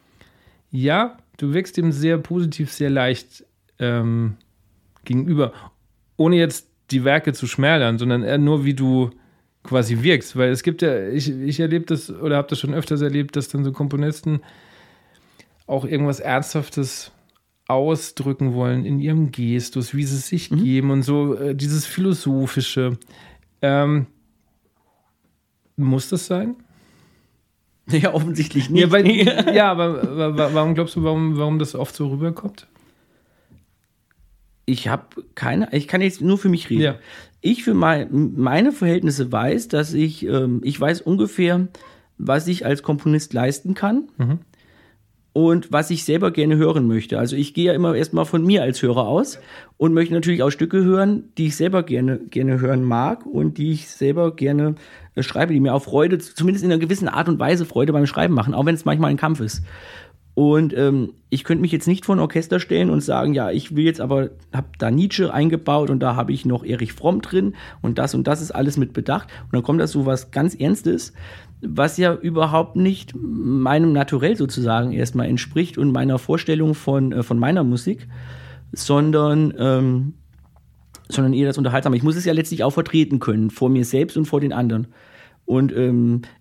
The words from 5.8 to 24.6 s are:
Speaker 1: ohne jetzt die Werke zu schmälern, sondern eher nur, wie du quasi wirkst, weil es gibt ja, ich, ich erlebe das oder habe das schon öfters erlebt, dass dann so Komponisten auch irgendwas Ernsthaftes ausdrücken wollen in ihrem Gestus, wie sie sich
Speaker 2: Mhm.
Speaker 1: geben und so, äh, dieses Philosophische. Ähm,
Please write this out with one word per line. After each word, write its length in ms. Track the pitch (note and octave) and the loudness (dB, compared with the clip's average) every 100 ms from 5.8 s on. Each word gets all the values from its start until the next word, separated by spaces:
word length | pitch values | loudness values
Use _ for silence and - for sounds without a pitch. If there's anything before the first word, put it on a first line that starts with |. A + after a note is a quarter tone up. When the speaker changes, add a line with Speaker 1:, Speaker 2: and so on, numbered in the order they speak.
| _ _ _ - | _ _ _ 0
Speaker 1:
ohne 200 | D#3+ F3 | 4 4
jetzt 320 | E3 - - _ - | 2 -2 -14 _ -6
die 120 | C3+ | 0
Werke 300 | C3 D3+ D3+ | 2 2 2
zu 140 | C3 B2 | -4 -4
schmälern, 500 | - C#3+ D#3+ A#2 A2+ | 0 2 4 2 0
sondern 240 | B2 B2 | 0 0
eher 160 | A2+ C#3+ | 0 2
nur, 280 | D3 D3+ C#3 | 4 2 2
wie 100 | C3+ | 0
du 340 | C3 C3 B2 - _ _ _ _ | 2 2 0 -4 _ _ _ _
quasi 400 | - B2+ A2+ A2+ | -2 0 2 0
wirkst, 320 | D#3 C#3+ - C3 | 2 2 0 0
weil 160 | B2+ | 0
es 100 | B2 | 0
gibt 220 | E3+ E3 | -2 0
ja, 240 | E3 A#2 F#2+ | 0 0 -2
ich, 180 | C#3 C#3 | -4 -4
ich 280 | C3 C#3 D3 | -4 -4 -2
erlebe 260 | D#3+ E3 E3 | 0 0 -2
das 260 | D#3 - | -4 -6
oder 260 | E2 D3+ C#3+ | -6 0 0
habe 100 | C#3+ | 0
das 100 | D3 | -4
schon 140 | C#3 D3 | -4 -4
öfters 260 | - D3 | -4 -2
erlebt, 340 | D3 C#3+ C#3+ C#3+ | 0 -2 -2 -4
dass 120 | C3 | -4
dann 140 | C#3 | -4
so 80 | C3+ | -4
Komponisten 680 | C3 C#3+ C#3+ D3 D3+ D#3+ D3 - - - - - _ _ _ _ _ _ _ - | -2 -4 -2 -2 -4 -4 -4 -6 -20 -20 -20 -20 _ _ _ _ _ _ _ -8
auch 200 | C#3 C#3 | -6 -2
irgendwas 340 | D3 C#3+ C3+ | -2 -2 -2
Ernsthaftes 920 | C#3+ C3 D3+ D#3 C#3 D3 C3 - - _ _ _ _ _ - | -2 -2 -2 -6 -4 -4 -6 -8 -16 _ _ _ _ _ -2
ausdrücken 840 | C3 D3+ D#3+ - - C#3 C3+ C3+ | 0 2 -2 -4 -6 -4 0 0
wollen 300 | B2 B2 B2 B2+ | 0 0 0 -2
in 140 | C#3 | -2
ihrem 320 | D3 D#3 D3 | 0 2 0
Gestus, 640 | B2 A#2 A#2+ A#2+ C3 A#2 C#3+ | -2 -2 -2 -2 -6 -4 -4
wie 80 | |
sie 140 | C#3 C#3 | -2 -4
sich 340 | - F3 - | -4 -6 -2
Speaker 2:
Mhm. 120 | D3 | 0
Speaker 1:
geben 280 | B2+ C3 C#3 | 2 2 2
und 120 | C#3 | 2
so, 320 | B2+ D3 C#3+ A2+ | 2 0 0 -2
äh, 200 | C#3+ C3+ | -2 -2
dieses 300 | C#3+ D3+ - | -2 -2 -2
Philosophische. 1120 | - F#3+ F3 C#3 C3+ C3 C#3 B2 C3+ B2+ A#2+ - - - - _ _ | -2 0 0 0 0 0 -2 -2 -2 -2 -4 -10 -20 -20 -20 _ _
Ähm, 460 | C#3 C#3+ C#3+ D3 B2+ _ _ _ _ _ | 0 2 2 0 -2 _ _ _ _ _